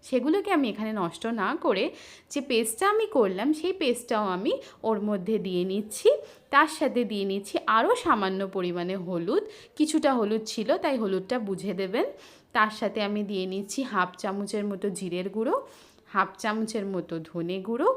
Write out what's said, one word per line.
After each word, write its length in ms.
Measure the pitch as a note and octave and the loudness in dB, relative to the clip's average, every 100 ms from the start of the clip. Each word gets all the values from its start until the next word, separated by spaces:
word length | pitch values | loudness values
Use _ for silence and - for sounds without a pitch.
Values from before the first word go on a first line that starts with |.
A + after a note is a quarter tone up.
সেগুলোকে 500 | - B3+ B3 F#4+ G4+ | 0 0 2 0 2
আমি 180 | F4 B3+ | 2 2
এখানে 220 | G3 A3 | -2 -4
নষ্ট 320 | G#3+ E3+ - A3+ | -2 -4 -4 -6
না 300 | A#3 G3 D#4 | -2 -2 0
করে 240 | E4 G3 C#4+ - - - _ | 2 2 0 -4 -20 -20 _
যে 120 | - | -6
পেস্টটা 480 | B3+ A#3 A#3 - G4 | 0 0 0 0 2
আমি 160 | G#4+ G#4+ | 2 2
করলাম, 460 | D#4+ G3+ F#3 B3 | 2 2 2 0
সেই 200 | D#4 F4+ | 0 -2
পেস্টটাও 520 | F#4+ D4 A#3+ - A3 G#3 | 0 0 0 -2 -2 0
আমি 260 | F#3 A#3 C5 - - | -2 -2 -4 -6 -6
ওর 180 | A3 G#3+ | -2 0
মধ্যে 380 | G#3 G#3 F3+ A3 | 0 -2 -2 -2
দিয়ে 240 | F#3 F3+ | 0 -2
নিচ্ছি। 460 | F#3 G3 G#3+ - G#4 D5 - - _ | 0 -2 -4 2 4 4 -2 -20 _
তার 180 | C#4+ D#4 | 6 6
সাথে 340 | - C#4 G#3+ | 4 0 2
দিয়ে 220 | A3 G#3 G3 | 0 -2 -2
নিচ্ছি 300 | G3 G3+ - - | -2 -4 -4 2
আরও 240 | A3 C#4+ A#4+ | 4 4 2
সামান্য 520 | F4 A#3 F#3+ F#3+ G3 | 4 2 2 0 -2
পরিমাণে 480 | F#3+ F3+ F3 F3 G3 | -2 -2 -2 -2 -4
হলুদ, 480 | F3 F3 E3+ D#4+ G#4+ - - - | -2 -2 2 0 0 -14 -20 -2
কিছুটা 380 | D4+ D#4 D4 | 2 4 4
হলুদ 300 | B3+ G3+ A3 A3 | 4 2 0 -2
ছিল, 320 | - G#3+ F4 | -6 0 0
তাই 200 | F4 C4+ | 2 0
হলুদটা 420 | G#3 F#3+ F#3 B3 | 0 -2 -2 -4
বুঝে 340 | G#3 F#3 F#3+ | -2 -6 -4
দেবেন। 320 | G3 F#3+ A3 A#4+ - - - _ | -4 -2 -2 -2 -4 -20 -20 _
তার 180 | A#3+ G#3+ - | 2 2 2
সাথে 200 | G#3 G#3 | -2 0
আমি 200 | G3+ G#3 | -2 -2
দিয়ে 220 | G3+ G3+ F#3 | -2 -2 -2
নিচ্ছি 340 | F#3+ G3+ - | -4 -6 -6
হাফ 280 | B3+ G#3 F3+ - | -2 0 0 -2
চামচের 480 | G#3 G3 G3+ G#3+ G#3 | -4 -4 -4 -4 -4
মতো 240 | F#3+ G3+ | -2 -4
জিরের 400 | F3 F#3 F3 F#3 | -4 -4 -4 -4
গুঁড়ো, 260 | G3+ A3+ B4+ - - - _ _ | -2 0 0 -2 -20 -20 _ _
হাফ 240 | G3+ G3 - | 0 0 0
চামচের 480 | A3 A3 A3 A3 G3 | -2 -2 -2 -2 -2
মতো 340 | F#3+ E3+ E3 | -4 -4 -8
ধনে 400 | D#3+ F3 E3+ F#3+ | -6 -6 -4 -4
গুঁড়ো 300 | F#3+ A#3 F#4 | -4 2 2